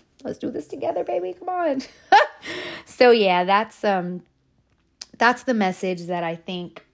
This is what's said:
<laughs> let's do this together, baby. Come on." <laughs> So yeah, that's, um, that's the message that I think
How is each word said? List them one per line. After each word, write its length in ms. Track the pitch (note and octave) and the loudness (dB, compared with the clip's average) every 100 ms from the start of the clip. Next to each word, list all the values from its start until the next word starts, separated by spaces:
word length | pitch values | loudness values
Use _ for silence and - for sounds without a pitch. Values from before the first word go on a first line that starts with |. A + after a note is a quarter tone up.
<laughs> 240 | _ _ | _ _
let's 140 | - - | -12 -8
do 120 | - | -8
this 160 | - D4+ | -8 -10
together, 380 | C#4 E4 E4 | -8 -6 -4
baby. 280 | - - F#4 F4+ | -4 -4 -6 -10
Come 100 | F#4 | -6
on." 340 | F4+ E4+ C4+ - - _ | -2 -2 -2 -6 -18 _
<laughs> 80 | G#4+ - - - - - - | 4 4 -4 -14 -12 -12 -14
So 260 | - - B3 | -14 4 6
yeah, 340 | A#3 G3 F3+ | 8 6 2
that's, 400 | F3+ G3 A3 - | 4 2 0 -4
um, 380 | G#3+ F#3+ F3 F3+ - _ _ _ _ _ _ _ - - | 0 0 -2 -8 -12 _ _ _ _ _ _ _ -20 2
that's 260 | A#3 B3 | 2 2
the 100 | - | -2
message 520 | A3+ F#3+ F3+ F#3 F3+ E3+ | 0 0 -2 -4 -4 -4
that 180 | F3 | -4
I 100 | E3+ | -4
think 500 | E3 E3+ F3+ F3 - _ | -6 -10 -10 -10 -14 _